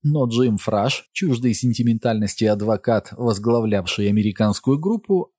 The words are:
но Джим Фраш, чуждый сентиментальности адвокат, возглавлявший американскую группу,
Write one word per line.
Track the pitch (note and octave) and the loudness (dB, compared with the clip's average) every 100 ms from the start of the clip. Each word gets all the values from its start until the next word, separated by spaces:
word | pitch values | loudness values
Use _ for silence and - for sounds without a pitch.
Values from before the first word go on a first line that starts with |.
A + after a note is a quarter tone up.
но | D3 D3+ B2 | 0 2 2
Джим | A#2 B2+ G#2 | 2 2 2
Фраш, | - G#2+ A#2+ - - | 0 0 0 -2 -8
чуждый | - F#3 A#2+ B2 | -4 -2 0 0
сентиментальности | G#2+ B2 A#2 A#2 A2+ A#2+ A2 G#2 - A2 | 0 0 0 0 0 0 0 -2 0 0
адвокат, | G#2 G#2+ G#2 - A2 - | 0 0 -2 0 -2 -2
возглавлявший | - A#2+ G2 A2+ A#2 A2 G2+ F2 - G2+ | -4 -2 -2 0 0 2 -2 -2 -2 0
американскую | G#2 G#2 F#2+ G#2+ G2+ C3 C#3+ | 2 0 0 0 0 0 0
группу, | F3+ A3+ - F#3+ - | 0 -4 0 -2 -2